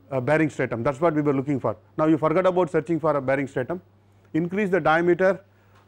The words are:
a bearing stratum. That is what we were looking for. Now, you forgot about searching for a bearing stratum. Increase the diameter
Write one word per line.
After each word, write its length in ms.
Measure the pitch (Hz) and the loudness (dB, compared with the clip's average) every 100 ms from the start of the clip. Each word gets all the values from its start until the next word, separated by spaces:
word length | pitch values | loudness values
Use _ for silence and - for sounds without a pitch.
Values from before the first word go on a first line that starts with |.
| - | -6
a 100 | 135 | -4
bearing 280 | 123 156 156 | 0 2 0
stratum. 320 | - 127 117 | -2 -4 -2
That 140 | 127 131 | -4 0
is 60 | |
what 120 | 170 | 0
we 80 | 151 | 0
were 120 | 147 | 0
looking 260 | 135 135 135 | 0 -2 -2
for. 160 | 120 - _ - | -4 -6 _ -2
Now, 80 | 156 | 2
you 120 | 156 | 2
forgot 280 | 156 160 185 | 2 2 2
about 260 | 180 180 | 2 0
searching 280 | 160 151 165 | -2 -2 -2
for 160 | 156 143 | 0 0
a 60 | |
bearing 260 | 131 135 135 | 0 -2 -2
stratum. 340 | 139 120 180 - _ _ _ _ | -4 -6 -8 -12 _ _ _ _
Increase 360 | 156 170 190 202 | -4 -2 -2 0
the 100 | 180 | 0
diameter 640 | 151 160 175 170 190 185 - _ _ _ | 2 2 2 2 2 0 -6 _ _ _